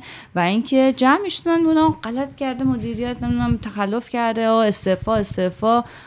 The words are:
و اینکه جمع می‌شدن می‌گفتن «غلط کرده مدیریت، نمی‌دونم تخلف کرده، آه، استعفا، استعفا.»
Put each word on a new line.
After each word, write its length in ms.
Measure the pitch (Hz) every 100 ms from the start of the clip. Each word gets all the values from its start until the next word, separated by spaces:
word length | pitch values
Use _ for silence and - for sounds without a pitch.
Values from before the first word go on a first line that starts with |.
| - - -
و 60 | 180
اینکه 540 | 170 208 233 262 262 262
جمع 220 | 254 330
می‌شدن 380 | 392 - 339 339
می‌گفتن 500 | 320 320 311 311 220
«غلط 260 | 240 277 277
کرده 280 | 269 247
مدیریت، 580 | 262 247 226 226 240 240
نمی‌دونم 360 | 240 240 240 233
تخلف 460 | 220 202 202 226 -
کرده، 400 | 240 233 226 226
آه، 180 | 226 220
استعفا، 480 | 202 190 185 -
استعفا.» 720 | 220 202 - 185 180 220 233 240 -